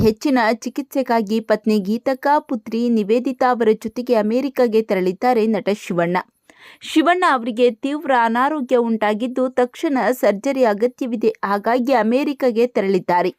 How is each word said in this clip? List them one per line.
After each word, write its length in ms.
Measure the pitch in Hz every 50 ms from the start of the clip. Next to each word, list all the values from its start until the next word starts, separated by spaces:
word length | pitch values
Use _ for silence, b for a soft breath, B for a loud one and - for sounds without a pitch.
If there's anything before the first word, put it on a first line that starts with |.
ಹೆಚ್ಚಿನ 360 | - 220 - - - 302 262 247 226 214
ಚಿಕಿತ್ಸೆಗಾಗಿ 880 | 240 220 - 240 - - 262 - - 277 254 - 233 226 214 190 220 226
ಪತ್ನಿ 380 | 220 - 214 214 - 220 214 214
ಗೀತಕ್ಕ, 480 | 185 196 220 240 - 269 262 - - 285 294 302
ಪುತ್ರಿ 500 | 302 - 277 220 - 226 220 226 240 247
ನಿವೇದಿತಾ 600 | 233 220 208 190 220 247 247 277 254 - 262 247
ಅವರ 180 | 247 226 233 214
ಜೊತೆಗೆ 420 | 220 220 - 220 - 247 240 247 240
ಅಮೆರಿಕಾಗೆ 680 | 214 208 214 226 254 277 277 - - 247 240 214 220
ತೆರಳಿದ್ದಾರೆ 640 | 220 - 208 185 180 185 190 - 240 247 254 226 214
ನಟ 220 | 226 214 185 - 190 208 -
ಶಿವಣ್ಣ. 380 | - - 185 170 170 170 180 180 - _ _ _ B B B B B B B B
ಶಿವಣ್ಣ 440 | - - - 311 320 330 359 370 370 330
ಅವರಿಗೆ 400 | 277 254 226 254 220 226 247 247
ತೀವ್ರ 400 | 226 - - 269 285 302 339 269 262 240
ಅನಾರೋಗ್ಯ 540 | 226 226 226 240 254 285 311 302 254 - 269
ಉಂಟಾಗಿದ್ದು, 720 | 240 240 233 226 214 214 208 214 208 247 240 254 262 254 262
ತಕ್ಷಣ 500 | 254 - 247 247 - - - 330 277 254 202 214
ಸರ್ಜರಿ 520 | 254 - - 202 208 196 - 277 269 269 254
ಅಗತ್ಯವಿದೆ, 680 | 220 202 202 226 247 - - 277 240 240 220 233 214 - - -
ಹಾಗಾಗಿ 480 | 196 202 208 208 226 233 262 240 254
ಅಮೆರಿಕಾಗೆ 720 | 262 233 214 220 240 269 294 294 277 - 277 254 214 220 240
ತೆರಳಿದ್ದಾರೆ. 680 | 247 - 220 196 196 196 180 - - 175 175 180 185 -